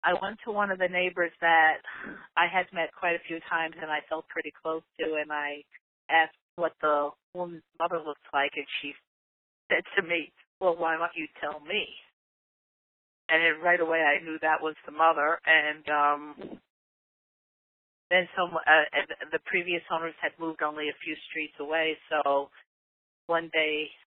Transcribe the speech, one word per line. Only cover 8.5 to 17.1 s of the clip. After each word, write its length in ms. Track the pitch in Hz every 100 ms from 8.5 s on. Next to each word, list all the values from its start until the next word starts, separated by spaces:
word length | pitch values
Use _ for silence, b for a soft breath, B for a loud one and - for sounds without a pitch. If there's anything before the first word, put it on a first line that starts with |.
| 156
and 100 | 139 -
she 100 | 143 - _ _ _ _ _ _ _
said 120 | - - -
to 60 |
me, 300 | 170 175 - _ _ _
"Well, 160 | 185 170
why 200 | 165 160
don't 180 | 170 170
you 100 | 156 -
tell 200 | 147 151
me?" 280 | 151 202 147 - - _ _ _ _ _ _ _ _ _ _ _ -
And 120 | 160
then 180 | 165 156
right 180 | 175 175
away 200 | 165 165
I 220 | 151 147
knew 140 | 165 160
that 220 | 156 156
was 120 | 156 151 -
the 60 |
mother, 460 | 151 165 160 147 165
and, 440 | - 160 151 151 156
um, 720 | 151 147 147 151 147 - - _ _ _ _ _